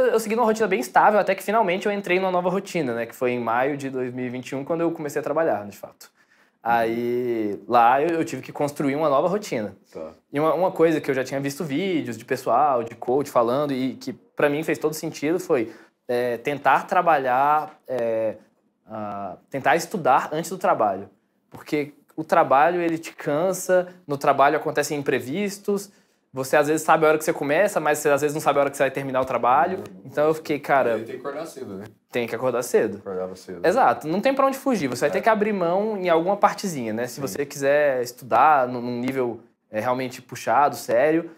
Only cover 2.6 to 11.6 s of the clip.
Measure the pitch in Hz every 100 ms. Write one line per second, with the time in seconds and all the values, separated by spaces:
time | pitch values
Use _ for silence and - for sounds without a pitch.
2.6 | 196 175 135 117 117 - 127 123 117 117
3.6 | 135 143 135 131 127 127 127 123 127 135
4.6 | 139 165 170 165 147 143 143 147 165 104
5.6 | 104 - - - - _ _ _ _ _
6.6 | 113 117 113 117 120 120 123 117 104 98
7.6 | - 120 117 135 160 165 156 131 127 -
8.6 | 147 - 147 139 156 139 170 202 - 127
9.6 | 104 90 _ 90 80 80 _ 139 156 147
10.6 | 185 180 165 156 147 135 127 135 143 139